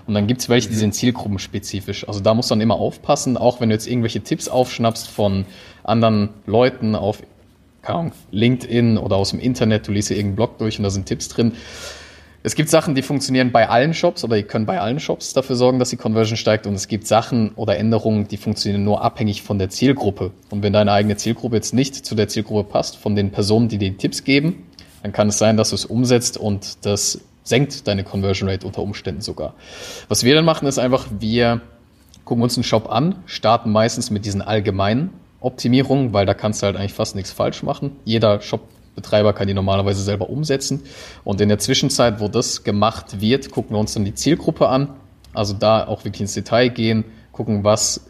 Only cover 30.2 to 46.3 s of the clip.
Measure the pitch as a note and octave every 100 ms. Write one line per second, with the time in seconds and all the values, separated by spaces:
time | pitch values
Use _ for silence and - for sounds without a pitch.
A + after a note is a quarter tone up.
30.2 | A#2+ D3+ E3 D#3+ C#3 C3+ B2 B2+ - G2+
31.2 | A2 A#2 A#2 A#2 - - _ _ _ -
32.2 | - A#2+ A#2+ A#2+ A#2 A2 - A2+ D#3+ F#3+
33.2 | - - G#2+ A#2 A2+ G#2+ A2 B2 - G#2
34.2 | G#2+ G2 - G#2+ G#2 F#2+ G2 A#2+ F#3 -
35.2 | - _ B2+ - - B2+ B2+ C#3 B2+ G2+
36.2 | G2 G2 G#2+ G#2 G2+ G2 G2 - A2 G2+
37.2 | F#2 - G#2+ - - C#3 C#3+ - - A2+
38.2 | A2 G#2 - - - _ _ - - G#2+
39.2 | G#2+ G2+ G2 F#2+ G2 G2 G2 G2 G2 G2+
40.2 | F#2 C3 D3+ C3+ - C#3 - - - -
41.2 | - G2 G#2 G#2 - - C#3 - A#2+ G#2+
42.2 | G#2 A2 - - - G2+ G#2+ - - G2+
43.2 | G#2+ C3+ - - - G#2+ G#2+ - G2 -
44.2 | C3+ E3+ - D#3+ C#3+ C3 C#3 - - _
45.2 | - A#2 G#2 G2+ G#2+ A2 - G#2 A2 F#2+
46.2 | G2+